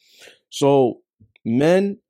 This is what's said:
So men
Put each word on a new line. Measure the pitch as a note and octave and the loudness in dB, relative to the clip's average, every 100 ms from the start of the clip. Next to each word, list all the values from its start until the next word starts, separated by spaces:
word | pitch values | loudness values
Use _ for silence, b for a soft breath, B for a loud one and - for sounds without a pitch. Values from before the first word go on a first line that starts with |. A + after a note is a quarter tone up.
| b b b b _ | b b b b _
So | - C#3 C#3 B2 - _ _ _ _ | -4 0 2 0 -4 _ _ _ _
men | A2+ A#2+ D#3 F#3 G3+ G3+ | -4 -2 2 0 -2 -8